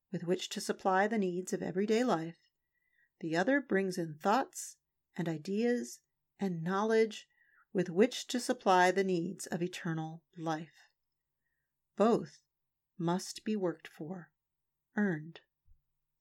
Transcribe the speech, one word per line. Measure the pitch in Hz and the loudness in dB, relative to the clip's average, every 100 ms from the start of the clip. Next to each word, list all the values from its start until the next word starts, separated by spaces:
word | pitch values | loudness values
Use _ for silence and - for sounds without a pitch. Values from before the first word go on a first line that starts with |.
| - | -10
with | 175 | -8
which | 170 185 - | -2 -2 -2
to | 208 | -8
supply | 208 202 202 185 202 | -6 -2 0 2 2
the | 220 | 2
needs | 185 175 180 | 0 -2 -6
of | 170 | -6
everyday | 180 175 208 220 | -4 -2 2 2
life. | 247 165 165 - _ _ _ _ _ _ _ - | 2 0 -2 -12 _ _ _ _ _ _ _ -10
The | 165 160 | -2 0
other | 208 277 | 2 2
brings | - 196 190 180 | 2 0 0 -2
in | 165 | -6
thoughts | 151 196 240 330 - - - _ _ _ - | -2 2 2 0 -8 -14 -16 _ _ _ -6
and | 170 | -4
ideas | 156 170 202 240 247 240 - _ _ _ - | -4 -4 0 0 0 -4 -14 _ _ _ -6
and | 196 165 | -4 -2
knowledge | 165 190 220 220 220 - - _ _ _ _ | 0 0 4 4 4 0 -16 _ _ _ _
with | 180 175 | -2 0
which | 165 247 - - | 4 4 4 -6
to | 247 | -4
supply | 254 254 208 185 180 | -2 0 4 6 6
the | 185 | 4
needs | 190 180 185 185 - | 2 0 -2 -8 -6
of | 175 | -4
eternal | 180 - 170 160 160 165 _ 175 | -4 -4 -6 -6 -6 -12 _ -8
life. | 160 156 160 _ _ _ _ _ _ _ _ _ _ _ _ - | -4 -4 -6 _ _ _ _ _ _ _ _ _ _ _ _ 2
Both | 220 208 160 - _ _ _ _ _ - | 4 4 -2 -16 _ _ _ _ _ -6
must | 170 185 - - | -2 -2 -4 -8
be | 220 214 | -4 -2
worked | 180 - - | -2 -4 -14
for, | - 156 185 - _ _ _ _ _ _ 208 | -14 -12 -12 -16 _ _ _ _ _ _ -2
earned. | 208 151 160 - _ _ _ - _ _ _ _ | 0 0 -6 -18 _ _ _ -20 _ _ _ _